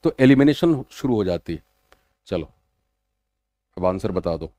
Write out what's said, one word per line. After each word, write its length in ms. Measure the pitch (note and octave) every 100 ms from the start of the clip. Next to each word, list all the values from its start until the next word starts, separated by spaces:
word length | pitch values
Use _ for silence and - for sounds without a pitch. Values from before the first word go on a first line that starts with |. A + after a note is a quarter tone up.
तो 120 | E3 -
एलिमिनेशन 640 | C3 C3+ C#3+ C#3+ E3+ D3 A#2
शुरू 240 | - C3+ A2+
हो 80 |
जाती 300 | F#2 F2 -
है। 100 | D#2+ _ _ _ _ _ _ _
चलो, 240 | F2+ D#2 _ _ _ _ _ _ _ _ _ _ _ _ -
अब 80 | F2+
आंसर 260 | F#2 G#2
बता 260 | F#2 F2 E2
दो। 140 | D#2+